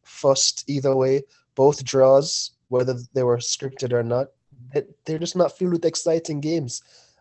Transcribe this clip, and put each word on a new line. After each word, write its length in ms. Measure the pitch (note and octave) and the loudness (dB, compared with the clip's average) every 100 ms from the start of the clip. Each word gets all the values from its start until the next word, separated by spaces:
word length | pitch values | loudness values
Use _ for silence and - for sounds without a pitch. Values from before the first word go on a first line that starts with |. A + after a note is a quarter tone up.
fussed 600 | _ - C#3+ C3+ - - - | _ -2 0 2 0 -4 -6
either 260 | C#3+ C3+ C3+ | -2 0 2
way. 280 | C3 C#3 C#3 _ _ - | 2 0 -2 _ _ 2
Both 280 | C#3 C#3+ | 4 4
draws, 680 | C3 C3+ C3 C3+ D#3 - - - _ | -2 4 6 6 4 -4 -8 -14 _
whether 260 | B2+ B2+ A#2+ A#2+ | -2 -2 -4 -6
they 100 | C3+ | -2
were 160 | B2 A#2+ | 0 0
scripted 520 | - - C3+ - B2+ | -2 -6 -8 -8 -4
or 120 | A#2+ | -2
not, 240 | A#2 A#2+ C#3 _ _ C3+ B2 | -2 -2 -4 _ _ -20 -8
they, 100 | C#3+ - _ - | -6 -6 _ -10
they're 140 | D#3 | -6
just 160 | F3 F#3 | -4 0
not 160 | E3 - | -2 0
filled 160 | F3+ | -2
with 100 | E3+ | 0
exciting 560 | E3 E3 E3+ E3 E3 D3 | 0 -2 0 -2 -2 -6
games. 420 | D3+ E3 B2+ - - _ _ _ | -4 -4 -4 -10 -14 _ _ _